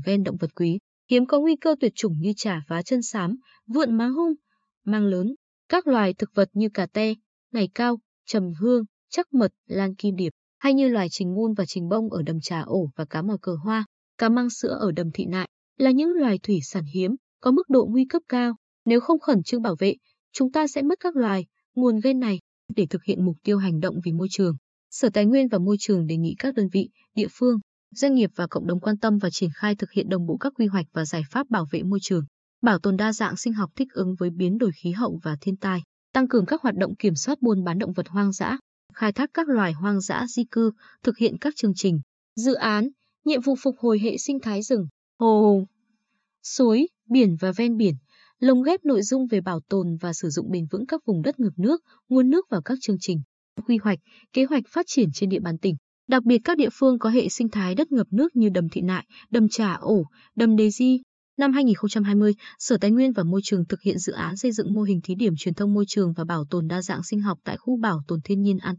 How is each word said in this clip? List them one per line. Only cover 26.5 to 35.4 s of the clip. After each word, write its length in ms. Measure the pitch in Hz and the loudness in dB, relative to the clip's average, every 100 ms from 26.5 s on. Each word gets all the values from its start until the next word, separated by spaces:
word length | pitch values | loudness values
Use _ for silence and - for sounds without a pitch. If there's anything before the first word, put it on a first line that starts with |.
| 269 | -2
đơn 120 | 190 | 0
vị, 160 | 190 - _ _ 214 | 0 -2 _ _ -4
địa 120 | 208 | -4
phương, 280 | - 247 220 - _ _ 208 | 0 0 0 -4 _ _ -2
doanh 180 | 277 | 2
nghiệp 160 | 262 196 - | 4 2 -2
và 120 | 170 | -6
cộng 200 | - 170 | -4 -2
đồng 120 | 175 | -2
quan 180 | 214 208 | -2 0
tâm 200 | 226 208 | 2 2
và 120 | 180 | 0
triển 200 | - 175 - | -2 -4 -2
khai 200 | 208 202 | -2 -2
thực 160 | 202 | -2
hiện 180 | 208 - | -4 -2
đồng 160 | 190 170 | -2 -2
bộ 120 | - | -4
các 160 | 277 254 | -6 -2
quy 80 | 214 | 0
hoạch 200 | 190 151 | 0 -4
và 120 | 160 156 | -6 -4
giải 160 | 165 147 | -6 -4
pháp 180 | 254 277 | -6 -4
bảo 180 | 214 151 | -4 -4
vệ 120 | 165 | -4
môi 160 | 180 196 | -2 -4
trường, 220 | - 175 147 _ _ - | -2 -4 -4 _ _ -2
bảo 180 | 233 175 | 0 2
tồn 180 | 202 190 | 0 0
đa 160 | 214 | 0
dạng 240 | 214 208 185 | -2 -4 -4
sinh 160 | 240 | -4
học 160 | 214 190 - | -4 -4 -4
thích 120 | 262 | -6
ứng 220 | - 185 185 | -4 -4 -2
với 100 | 180 | -4
biến 280 | 170 180 214 | -2 -2 0
đổi 140 | 220 - | -2 -2
khí 80 | 175 | -6
hậu 280 | 190 233 170 | -4 -4 -4
và 140 | 156 147 | -6 -6